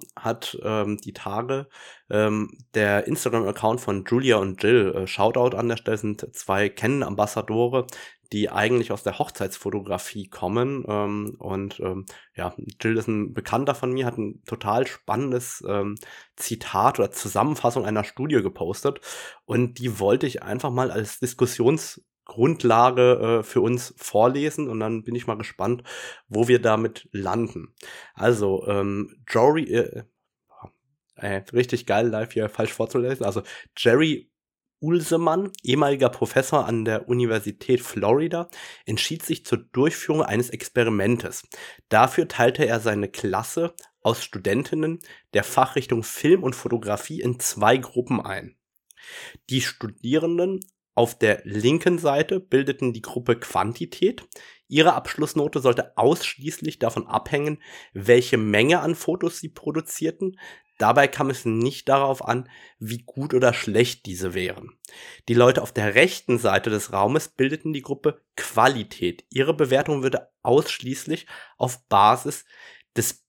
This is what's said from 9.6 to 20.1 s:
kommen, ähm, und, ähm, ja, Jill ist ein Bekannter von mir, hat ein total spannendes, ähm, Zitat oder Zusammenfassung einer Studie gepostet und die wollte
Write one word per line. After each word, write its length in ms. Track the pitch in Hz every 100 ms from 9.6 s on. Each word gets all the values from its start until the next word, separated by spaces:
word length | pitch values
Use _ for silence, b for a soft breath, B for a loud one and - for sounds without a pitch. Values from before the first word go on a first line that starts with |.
| 101 101 98 92 - 104 95
kommen, 560 | - 90 113 127 139 -
ähm, 480 | 104 101 104 104 -
und, 400 | - 95 98 -
ähm, 260 | 92 95 95 B B -
ja, 180 | 90 - - -
Jill 160 | 113 113
ist 100 | 107
ein 260 | 107 101
Bekannter 400 | 113 - 120 139
von 200 | 127 127
mir, 120 | 131 123
hat 120 | -
ein 260 | 107 - -
total 400 | 113 104 113 135
spannendes, 800 | - - 110 139 123 123 - -
ähm, 300 | 101 101 104 B B B -
Zitat 640 | - 110 - 95 120 135
oder 120 | 98
Zusammenfassung 760 | - 101 98 139 151 120 131 104
einer 180 | 107
Studie 380 | 110 - 147 131
gepostet 580 | 95 - 85 101 143 - B B B B -
und 340 | 117 123 123
die 180 | 123 98
wollte 280 | 101